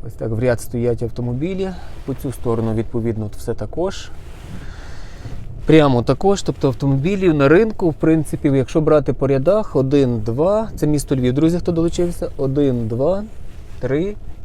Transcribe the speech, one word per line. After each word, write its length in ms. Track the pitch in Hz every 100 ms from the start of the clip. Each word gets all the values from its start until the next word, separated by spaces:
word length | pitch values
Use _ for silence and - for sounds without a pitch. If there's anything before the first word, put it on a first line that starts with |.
| 127
Ось 60 |
так 180 | - 120
в 80 | 110
ряд 220 | 123 117
стоять 420 | - 120 120 113
автомобілі. 680 | 117 123 120 123 170 190 190 180 - - -
По 80 |
цю 180 | 131 139
сторону, 420 | - 123 113 113
відповідно, 560 | 110 110 120 117 107 104 -
все 160 | -
також. 560 | 110 110 156 190 - - - - - - - - - - - - - - - - - -
Прямо 380 | 156 143 120
також, 380 | 117 131 196 196
тобто 260 | - 139 139
автомобілів 640 | 117 139 135 160 202 185
на 160 | 151 139
ринку, 400 | 175 220 - 175
в 40 |
принципі, 540 | - 160 160 - 160 147
якщо 340 | 139 123 165
брати 320 | 156 151 143
по 140 | 127 135
рядах, 480 | 135 147 214 208 135
один, 440 | 131 143 127 117
два, 500 | 107 117 175 214 220 -
це 120 | 151
місто 280 | 147 - 131
Львів. 180 | 123
Друзі, 240 | 131 160 175
хто 140 | 180
долучився? 580 | 165 170 - 175 - 160 -
Один, 500 | 135 135 139 123 110
два, 360 | 117 147 196 220 - - - - -
три, 360 | 127 143 196 208 - -